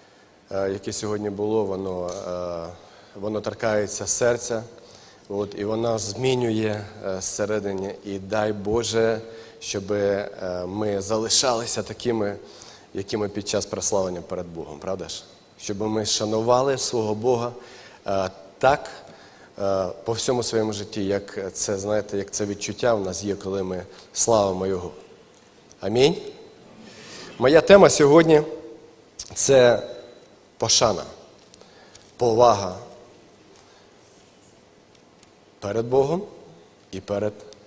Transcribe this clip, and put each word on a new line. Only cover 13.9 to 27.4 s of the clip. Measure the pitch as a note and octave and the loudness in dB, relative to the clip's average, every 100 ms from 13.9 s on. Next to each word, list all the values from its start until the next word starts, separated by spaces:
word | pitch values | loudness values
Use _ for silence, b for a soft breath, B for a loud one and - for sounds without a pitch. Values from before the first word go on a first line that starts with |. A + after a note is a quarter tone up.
| G2+ F#2+ F2 | 0 -2 -4
перед | E2+ F2+ F2 | -8 -8 -8
Богом, | E2 D2 D2 | -12 -12 -10
правда | F2+ F#2+ D#2+ | -8 -8 -8
ж? | - - - _ - | -12 -16 -20 _ -12
Щоб | - G2 | -8 -4
ми | G#2+ A2 G#2 | -2 -2 -2
шанували | - G#2+ A2 A2+ B2 C3+ C3 | -2 0 0 4 4 4 0
свого | - A#2+ G#2+ | -2 -2 -2
Бога, | G#2+ A#2+ A#2+ A#2+ - B B B B G2+ | -2 0 0 -2 -8 B B B B -4
е, | G2 F#2 - - - | -2 -4 -6 -20 0
так, | C3 C#3+ - - - B B B B - | 2 2 -2 -16 -20 B B B B -6
е, | G2 G2 F2+ - | -2 0 -2 -6
по | - | -6
всьому | A2+ - B2 | -2 0 0
своєму | A2+ A2+ A2 | 0 0 0
житті, | G#2 G2+ G#2+ | -4 -8 -4
як | G2 G2 G2+ G#2+ F#2+ | -2 -2 -4 -10 -8
це, | - - G2 | -6 -4 -2
знаєте, | G2+ G#2+ G2+ G2+ | -2 -2 -2 -6
як | G2 | -6
це | - G#2 | -4 -4
відчуття | G2+ - G2+ B2 | -4 -8 -2 0
в | A2 | 0
нас | F#2+ F2+ | -2 -4
є, | G2+ | -6
коли | F#2+ G2 G2 | -6 -4 -4
ми | F#2 F2+ F2+ B B | -4 -6 -10 B B
славимо | - - A2+ G2 F#2 F#2+ | -2 2 4 4 0 -2
Його. | F#2 F2 - - - - - - _ - - | -2 -6 -12 -20 -20 -20 -20 -20 _ -20 -10
Амінь. | F#2+ A#2 C#3+ - - - - - - - B B B B B | -2 4 4 4 -8 -16 -20 -20 -20 -20 B B B B B
Моя | B | B